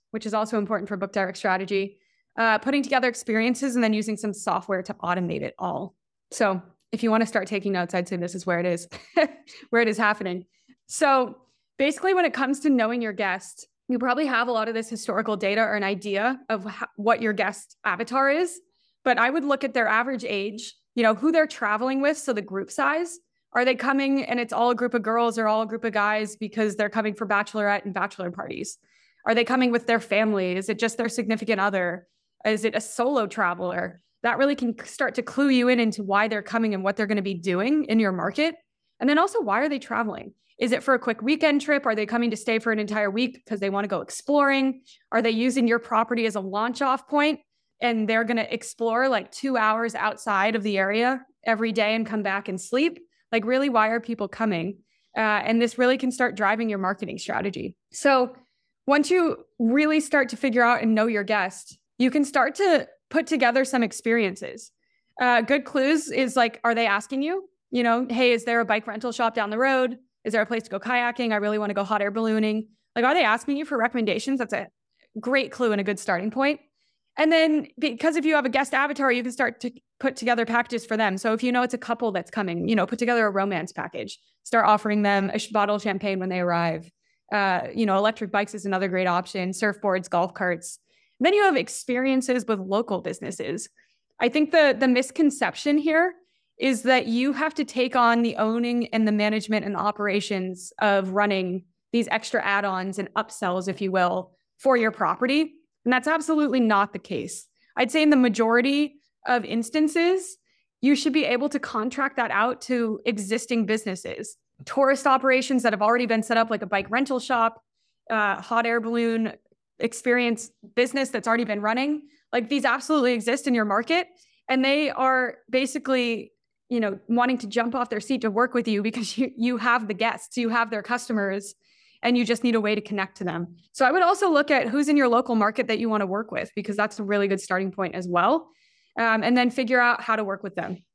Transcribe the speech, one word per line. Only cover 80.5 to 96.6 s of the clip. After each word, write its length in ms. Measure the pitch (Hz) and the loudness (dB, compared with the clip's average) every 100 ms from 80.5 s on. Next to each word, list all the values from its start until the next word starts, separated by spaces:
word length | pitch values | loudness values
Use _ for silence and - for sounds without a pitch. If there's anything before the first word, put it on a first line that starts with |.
| 233 240 233 226 | 0 0 -4 -4
for 100 | 220 | 0
them. 220 | 214 190 | 0 0
So 160 | 226 | -2
if 100 | 220 | -2
you 80 | 247 | 0
know 100 | 247 | 0
it's 120 | 247 | 0
a 40 | 240 | -2
couple 340 | - 233 233 | -6 -4 -2
that's 200 | 185 170 | -4 -6
coming, 360 | - 190 170 170 | -6 -4 -2 0
you 60 | 220 | 2
know, 100 | 180 | 0
put 140 | 233 | 0
together 260 | 240 240 214 | 0 2 2
a 40 | |
romance 440 | 196 202 175 175 | 0 -2 -2 -6
package, 440 | - - - - - _ _ | -8 -10 -8 -12 -14 _ _
start 220 | - 233 208 | -2 2 4
offering 360 | 214 220 208 | 4 2 0
them 280 | 202 202 190 | 2 2 0
a 40 | - | -2
sh-, 120 | - | -2
bottle 260 | 214 208 208 | 0 2 0
of 60 | |
champagne 380 | 208 190 208 190 | -2 -2 -2 -4
when 100 | 185 | -2
they 100 | 180 | -2
arrive. 500 | 175 170 170 165 165 _ _ _ - | 0 0 0 -2 -8 _ _ _ -4
Uh, 360 | 208 196 180 127 - | 0 2 0 -2 -2
you 100 | 214 | 2
know, 120 | 190 | 4
electric 340 | 208 220 202 | 2 0 -2
bikes 220 | 202 208 | -2 -2
is 120 | 208 190 | -4 -4
another 220 | 190 190 | -2 0
great 200 | 185 180 | 0 0
option, 440 | 175 185 196 185 | 0 -2 -6 -6
surfboards, 580 | 190 214 202 202 185 175 | -2 -2 -2 -2 -2 0
golf 240 | 170 175 | 0 0
carts. 460 | - 180 170 - - _ _ _ - | -2 -4 -4 -8 -16 _ _ _ -2
Then 140 | 294 | 2
you 100 | 415 | 4
have 140 | 392 277 | 4 2
experiences 880 | - - - 247 269 262 254 247 220 | 0 -6 -4 -2 2 2 2 0 0
with 120 | 208 | -4
local 420 | 190 202 226 185 | -2 -2 0 -4
businesses. 680 | 170 - - 180 - 180 - _ _ _ _ - | -4 -8 -8 -8 -6 -8 -10 _ _ _ _ -2
I 100 | 240 | 0
think 220 | 302 302 | 2 2
the, 240 | 330 294 233 | 4 4 4
the 80 | 262 | 2
misconception 920 | 247 262 - 302 - 208 - 294 294 | 2 0 2 2 2 -2 -2 0 2
here 380 | 294 311 359 349 _ _ _ | 2 2 2 -2 _ _ _
is 260 | - | -2